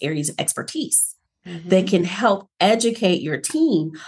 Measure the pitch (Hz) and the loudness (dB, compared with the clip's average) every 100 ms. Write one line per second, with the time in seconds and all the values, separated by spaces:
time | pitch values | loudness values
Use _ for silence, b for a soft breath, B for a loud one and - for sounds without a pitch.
0 | 143 156 151 - - - - 320 - - | -4 -4 -4 -4 -4 -4 -6 -8 -2 0
1 | - - _ _ 180 170 175 185 185 190 | 0 -4 _ _ -14 -8 2 2 4 2
2 | 175 - 226 196 - - 190 226 233 226 | 0 0 0 0 -4 0 2 4 0 0
3 | 190 180 156 151 - 311 320 175 156 156 | 2 2 -2 -6 -4 0 2 2 -2 -8